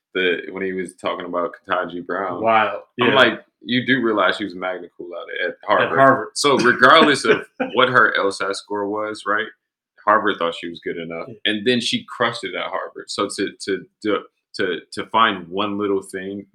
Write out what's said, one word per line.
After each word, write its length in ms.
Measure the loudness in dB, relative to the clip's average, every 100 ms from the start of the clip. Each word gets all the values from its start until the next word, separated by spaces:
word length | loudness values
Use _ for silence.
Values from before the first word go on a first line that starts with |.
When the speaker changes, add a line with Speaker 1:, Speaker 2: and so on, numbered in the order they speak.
| _
Speaker 1:
the, 280 | -2 0 0 -4
when 100 | -6
he 120 | -4
was 200 | -4 -6 -8
talking 300 | -6 -6 -6
about 280 | -4 -4 -8 -4
Ketanji 400 | -4 -4 -8 -6
Brown, 360 | -6 -4 -2
Speaker 2:
Wild. 400 | 2 4 2 -2 -10 -2
Speaker 1:
I'm 80 | 2
Speaker 2:
Yeah. 60 | 6
Speaker 1:
like, 300 | 4 2 -8 _
you 240 | -4 -2 2
do 160 | 2
realize 340 | 2 2 2 0
she 80 |
was 120 | -4 -6
magna 340 | -8 -8 -10 -16
cum 120 | -14
laude 200 | -12 -10 -6 -6
at 80 | -6 0
Harvard. 220 | 0 2
Speaker 2:
At 80 | 4
Harvard. 320 | 6 4 0
Speaker 1:
So 240 | -2 2 4
regardless 680 | 4 6 8 8 8 4
of 240 | 2 0 0 -8
Speaker 2:
<laughs> 140 | -2 2
Speaker 1:
what 120 | 4
her 260 | 6 4 4
L 120 | 0
sat 240 | -2 -4 -6
score 300 | -6 -6 -4
was, 340 | -4 -6 -6 -2
right? 220 | -2 -2 -10 _ _ _ _ 2
Harvard 320 | 2 2 0
thought 180 | -2 -4
she 120 | -10
was 140 | -10
good 160 | -10 -8
enough, 300 | -8 -10 -12
Speaker 2:
Yeah. 60 | -8 -4
Speaker 1:
and 200 | -2 0
then 140 | 0
she 240 | 0 -4
crushed 400 | -6 -4 -4 -4
it 120 | -8 -8
at 100 | -6
Harvard. 440 | -6 -8 -12 -10
So 200 | -4 -4
to, 220 | -4 -6 -6
to, 240 | -6 -6 -6 _
to, 200 | -4 -2 -4 _ _ -6
to, 240 | -4 -4 -8
to 140 | -12 -2
find 400 | 2 2 0 -6
one 300 | -4 -4 -2
little 240 | -2 -2
thing, 440 | -4 -10 -8 -10 -12